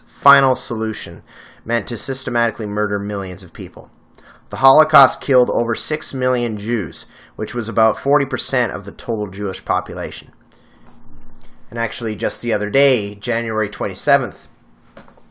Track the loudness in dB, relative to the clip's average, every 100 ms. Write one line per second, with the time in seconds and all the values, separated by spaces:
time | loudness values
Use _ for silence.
0 | -12 2 6 6 6 2 -2 -4 -4 -4
1 | -10 -14 -18 -20 -20 -14 -4 -4 -4 -6
2 | -4 -4 -2 0 0 -2 -4 -2 -2 -2
3 | -4 -4 -6 -10 -12 -12 -12 -12 -20 _
4 | _ _ -20 -20 -12 4 6 8 8 8
5 | 8 4 2 4 4 2 0 -2 -4 -4
6 | -6 -2 0 0 0 -4 -2 -2 -4 -8
7 | -14 -18 -16 -10 -6 -6 -2 2 2 2
8 | 2 2 2 -4 -2 -2 -2 -4 -10 -10
9 | -6 -4 -4 -6 -6 -6 -4 -4 -4 -8
10 | -8 -10 -18 -20 _ -20 _ -20 -20 -18
11 | -14 -10 -10 -10 -12 -14 -10 -6 -6 -4
12 | -6 -2 -4 -2 -2 -2 0 4 4 4
13 | 0 -6 -4 -4 -2 -2 -4 -4 -6 -2
14 | 2 2 0 -10 -20 _ _ _ _ -20
15 | -20 -20 -20